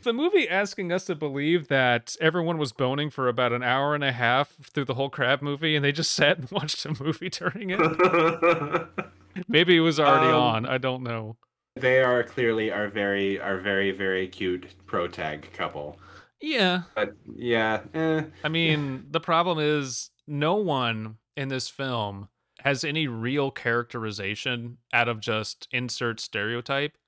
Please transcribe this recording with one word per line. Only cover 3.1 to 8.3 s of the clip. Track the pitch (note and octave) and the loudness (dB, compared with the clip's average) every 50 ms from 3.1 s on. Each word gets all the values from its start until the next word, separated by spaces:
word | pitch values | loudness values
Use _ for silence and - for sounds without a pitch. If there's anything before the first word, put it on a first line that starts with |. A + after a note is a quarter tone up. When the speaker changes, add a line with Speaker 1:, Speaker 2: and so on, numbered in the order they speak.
Speaker 1:
for | - - C3+ B2 | -4 -2 -2 0
about | A#2+ A#2+ B2+ B2 A#2 | 2 2 2 2 0
an | A#2+ B2+ | 0 0
hour | B2 B2 C3 C#3 D3 D3 | 2 2 2 2 2 0
and | D3 C#3+ | 0 0
a | C#3 | -2
half | B2+ A#2+ B2 A#2 B2 C3 C#3+ - - _ C#3+ - _ | 0 2 2 4 4 4 2 0 -4 _ -20 -8 _
through | - C#3 | -4 -2
the | B2 C3 | -2 -2
whole | A#2+ C3+ C#3 | -2 -2 -4
crab | - - C3+ A#2+ C3+ C#3 C#3 | -2 -2 2 2 2 2 0
movie, | C#3+ C#3+ C#3 D#3 D#3+ D3+ | -4 -6 -2 -2 0 0
and | D3+ C#3 | 2 2
they | C#3+ C#3+ | 0 0
just | D3 E3 - - | 0 -2 -2 0
<laughs> | |
sat | - D#3+ D3 F3+ F3+ | 4 4 4 4 2
and | C3+ A#2+ | -2 -6
watched | F#3+ G3+ - D#3 - - - | -6 -6 -4 -4 -6 -6 -4
a | - D#3 A2+ C3+ | -6 -6 -4 -2
movie | D#3 D#3 - - F#3 | -4 -4 -4 -4 -8
during | - - - F3+ - G3 - F#3 | -8 -4 -4 -4 -6 -4 -6 -6
it. | F3+ - | 0 2
Speaker 2:
<laughs> | - D#3+ D#3+ D#3+ F3+ F#3 E3 E3+ D#3+ E3 | 2 2 4 4 4 4 6 6 4 4